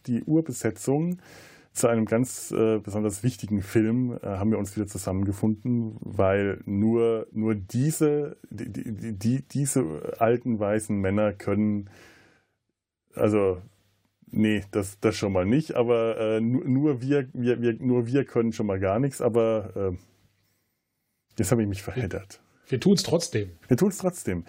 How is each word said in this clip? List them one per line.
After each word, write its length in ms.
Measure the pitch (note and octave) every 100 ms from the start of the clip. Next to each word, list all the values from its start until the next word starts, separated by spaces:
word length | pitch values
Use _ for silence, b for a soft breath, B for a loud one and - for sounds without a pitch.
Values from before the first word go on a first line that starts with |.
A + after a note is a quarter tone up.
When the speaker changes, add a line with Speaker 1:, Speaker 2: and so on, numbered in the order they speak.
| -
Speaker 1:
die 160 | A#2
Urbesetzung. 920 | - D#3 D#3+ B2 A2+ - - C#3+ E3+ F3+ B B B B B
Zu 140 | - A#2
einem 180 | A#2 A2
ganz, 440 | A2+ B2+ - -
äh, 280 | - A2 A2
besonders 440 | G#2 G#2 G#2+ G2
wichtigen 380 | B2 - G2+ G#2
Film, 560 | F#2 A2+ A2 B2 B2+ A#2
äh, 40 | -
haben 240 | F#2+ G#2
wir 80 | G#2+
uns 160 | G2
wieder 120 | - G2
zusammengefunden, 1120 | F#2+ - F#2+ G2 G2 A2 G#2 B2 A#2+ A2+ G#2+
weil 640 | G#2 G2+ G2 G2+ G2+ F#2
nur, 640 | - G2+ A2 A#2 A#2 A2+ A2
nur 220 | A2 A2
diese, 840 | G#2 F#2+ A#2+ D3 D#3 D3+ D3 C#3+ - -
die, 240 | - -
die, 400 | F#2+ - G#2 A2+ G2+
die, 240 | A2 C3 -
diese 680 | C3+ C#3+ C3+ D#2+ D#2 - -
alten 400 | A2+ A#2+ B2 A2
weißen 380 | G#2 G#2+ - G2+
Männer 340 | F#2+ G#2 G#2+
können, 560 | G2 - G2+ G#2+ G#2 G2+ b b b b b b b _ _ _ _ _
also, 480 | - A2 G#2+ G2 F2+ F#2+ _ _ _ _ _ -
nee, 320 | - G#2+ G#2 G2
das, 260 | G#2+ G2 -
das 180 | A2 -
schon 160 | G#2
mal 140 | F#2+ F#2
nicht, 300 | C#3 D#3 B2
aber, 420 | A#2+ A#2 A2+ A2
äh, 220 | A2 A2
nu-, 240 | A2+ B2+
nur 380 | - B2+ D3+ B2+
wir, 260 | C3 C#3+ C3
wir, 260 | C3 B2 A#2
wir, 120 | A#2+ A2+
nur 280 | B2+ B2 A#2
wir 160 | C#3
können 280 | C3 A#2+ A2+
schon 140 | A2 G#2
mal 140 | F#2+
gar 180 | F#2+ G#2
nichts, 220 | C#3 -
aber, 500 | A#2+ A2+ A2+ A2 G2+ G#2 G2
äh, 40 | F#2 b b _ _ _ _ _ _ _ _ _ _ _ -
jetzt 140 | G#2
habe 100 | A#2+
ich 60 | G2+
mich 140 | F#2+
verheddert. 560 | - C3 G2+ E2+ - - _ _
Speaker 2:
Wir, 80 | -
wir 80 | -
tun's 240 | F3+ G3
trotzdem. 460 | - E3 - A2 G2 - -
Speaker 1:
Wir 80 | B2
tun's 220 | G3 -
trotzdem. 460 | F#3 - - F2